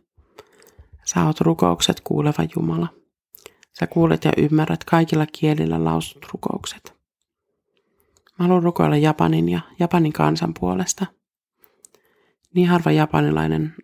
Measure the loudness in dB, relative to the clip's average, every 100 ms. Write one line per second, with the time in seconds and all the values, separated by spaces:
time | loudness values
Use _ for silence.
0 | _ _ _ -20 -20 _ _ -20 -20 -14
1 | -6 -2 0 0 0 2 2 2 -2 -2
2 | -4 -2 -2 -2 -4 -4 -4 -2 -6 -8
3 | _ _ _ _ -20 -20 _ -10 -4 2
4 | 2 2 2 2 2 2 0 -4 0 0
5 | 2 0 -2 -2 -2 0 -2 -2 0 -2
6 | -4 -12 -16 -10 -8 -8 -10 -16 -20 -20
7 | _ _ _ _ _ _ _ _ _ _
8 | _ _ _ -4 2 2 2 0 2 2
9 | 2 2 0 2 0 -2 -6 -4 0 2
10 | 0 0 0 0 -4 -4 -4 -2 -4 -6
11 | -8 _ _ _ _ _ _ _ _ _
12 | _ _ _ _ _ 0 2 2 2 2
13 | 2 2 0 0 0 -2 -4 -8